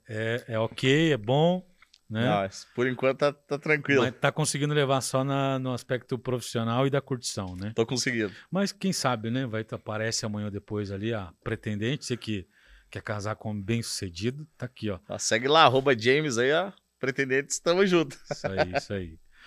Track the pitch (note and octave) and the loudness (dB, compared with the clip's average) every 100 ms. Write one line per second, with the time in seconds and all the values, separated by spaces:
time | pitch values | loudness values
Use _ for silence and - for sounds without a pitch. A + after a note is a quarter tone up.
0 | - A2+ A2+ A#2+ - A2 A2+ - C3 C#3+ | -10 -6 -2 -4 -4 -2 -2 0 4 4
1 | E3 C3 G#2 C#3 E3 F#3 - _ _ _ | 4 2 2 4 4 2 -4 _ _ _
2 | - A2 B2 G#2 F#2+ - - - B2+ B2 | -8 -2 2 2 0 -6 -10 -2 -2 2
3 | C3 C3+ D3 C3+ - C#3+ E3 D3+ C#3 C#3 | 0 2 0 -2 -6 -4 0 0 4 4
4 | C3 - C#3 D3 D3+ C#3+ D3 D3 C3+ C3+ | 4 2 0 2 0 0 0 2 2 2
5 | - C3+ C#3 C#3 C3+ C3 C3 A#2+ - B2+ | 0 0 0 0 0 0 -2 -4 -4 -6
6 | - B2 - B2 - B2 A2+ A#2+ C#3 C#3 | -4 -6 -4 -4 -4 -4 0 2 2 0
7 | - B2+ - - F#2+ F2+ G2+ A2 A#2 B2+ | -2 -4 -4 -6 -6 -6 -4 0 0 0
8 | C3+ A#2 G#2 G2+ - F3+ G3+ - F#3+ - | 0 0 -2 -4 -6 -2 -2 -2 -2 0
9 | C3 B2 A2+ B2+ C3 A2 A2 A2 - G#2+ | 0 -2 -2 -4 -2 -4 -6 -10 -8 -4
10 | A2 A2 A2+ G#2 G#2 G2 - G#2 G2+ G2 | -2 -2 -4 -4 -6 -6 -6 -6 -4 -4
11 | A2 A2+ F2+ - - A2 A#2 G#2 A2 D3 | -4 -4 -6 -10 -8 -6 -4 -4 -2 -2
12 | - B2 - G#2 F2+ _ _ - _ G2+ | -4 -6 -4 -6 -6 _ _ -20 _ -12
13 | - G#2 G2+ G#2+ A2 G#2 G2 A#2 A2+ - | -8 -6 -6 -6 -6 -6 -2 -2 -2 -6
14 | G2 E2+ A2 C#3+ D3+ - B2 - G#2+ F2+ | -8 -6 -4 -6 -10 -12 -12 -6 -6 -6
15 | - G2 - A2+ B2+ D#3+ D3 C3+ C3+ A#2+ | -8 -6 0 0 4 8 8 6 4 4
16 | A#2 C#3 D3+ A2+ B2+ D#3 G3 - _ _ | 4 2 2 0 2 2 0 -8 _ _
17 | C3 C3+ C3+ C3 C#3+ - E3+ F3+ G3+ F3 | -4 -2 0 0 -2 -2 2 4 4 4
18 | D3 - - - - F#2+ D3 C#3 - G2+ | 2 -4 -10 -8 -4 -2 0 -2 -4 -6
19 | F2 D#2+ _ _ | -6 -12 _ _